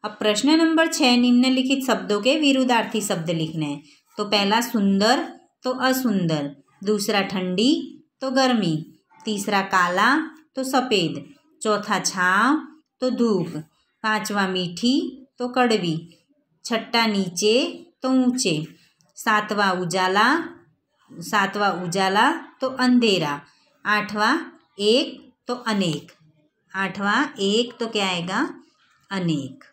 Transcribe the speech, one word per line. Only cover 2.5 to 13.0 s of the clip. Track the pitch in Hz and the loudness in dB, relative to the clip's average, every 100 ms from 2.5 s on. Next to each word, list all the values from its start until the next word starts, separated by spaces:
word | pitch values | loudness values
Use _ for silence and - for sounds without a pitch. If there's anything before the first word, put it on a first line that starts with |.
| 269 247 233 208 220 | 2 2 2 0 -4
शब्द | 208 180 160 | -4 -4 -2
लिखने | 170 156 160 147 | -4 -4 -4 -6
हैं। | 143 - _ _ - | -6 -14 _ _ -10
तो | 202 | -2
पहला | 208 202 220 | 0 2 0
सुंदर | 240 226 196 196 214 277 320 - _ _ | 0 0 2 4 4 2 0 -12 _ _
तो | 254 | -8
असुंदर, | 254 254 254 240 196 170 151 143 - _ _ | -2 0 0 0 0 0 0 -4 -10 _ _
दूसरा | 196 208 202 208 | -2 -2 0 0
ठंडी | 190 190 180 180 240 330 - - _ _ | 0 -4 -2 0 2 2 -2 -16 _ _
तो | 269 | -2
गर्मी, | 262 262 240 180 151 - - _ _ - | 2 2 2 0 -2 -6 -20 _ _ -8
तीसरा | 202 208 202 | -6 -2 -2
काला | 190 190 175 185 226 302 320 - _ - | 0 0 2 2 2 2 -2 -12 _ -8
तो | |
सफ़ेद, | 262 269 254 208 160 135 - - _ _ | 0 0 2 0 0 -4 -12 -20 _ _
चौथा | 214 202 208 190 | -2 -2 0 -2
छाँव | - 185 180 190 240 311 - - _ _ | -2 0 2 4 4 2 -2 -20 _ _